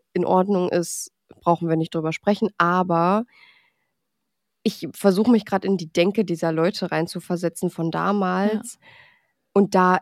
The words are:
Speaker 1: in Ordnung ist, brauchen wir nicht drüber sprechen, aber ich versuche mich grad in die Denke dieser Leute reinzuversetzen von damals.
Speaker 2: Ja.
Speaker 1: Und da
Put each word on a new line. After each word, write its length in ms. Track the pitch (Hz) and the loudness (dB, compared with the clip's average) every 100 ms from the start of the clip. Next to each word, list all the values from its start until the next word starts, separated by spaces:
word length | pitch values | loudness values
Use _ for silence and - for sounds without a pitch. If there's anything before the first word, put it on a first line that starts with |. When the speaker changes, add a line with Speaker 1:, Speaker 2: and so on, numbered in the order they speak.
| - | -4
Speaker 1:
in 100 | 175 | -4
Ordnung 440 | - 185 190 190 180 | 2 2 2 0 0
ist, 400 | 175 170 - - _ _ - | -2 -4 -8 -12 _ _ -4
brauchen 280 | 175 170 170 | 0 0 0
wir 80 | 160 | -2
nicht 180 | 160 | -2
drüber 180 | 165 160 | -4 -6
sprechen, 360 | 160 - 208 220 - | -4 -2 0 -2 0
aber 640 | 170 180 185 165 175 208 240 _ - _ _ _ _ _ _ _ _ _ _ _ | 0 2 2 2 2 0 -4 _ -20 _ _ _ _ _ _ _ _ _ _ _
ich 260 | - - 156 | -6 -6 -10
versuche 380 | - 202 185 220 | 0 2 2 4
mich 140 | 226 - | 2 2
grad 180 | 196 | -4
in 120 | 196 190 | -2 -4
die 160 | 160 | -2
Denke 320 | 175 180 202 | 0 0 0
dieser 280 | 175 170 165 | -2 -2 -2
Leute 380 | 160 170 - 175 | 0 0 -2 -4
reinzuversetzen 800 | 156 170 175 - 175 170 - 175 | -2 -4 -8 -6 -4 -4 -4 -6
von 200 | - 165 | -4 -4
damals. 840 | 160 180 202 185 185 208 214 226 - | -2 -2 0 0 0 0 -2 -8 -18
Speaker 2:
Ja. 60 | - - - _ _ _ _ | -20 -20 -20 _ _ _ _
Speaker 1:
Und 220 | 202 196 | 2 4
da 240 | 190 185 180 | 4 4 2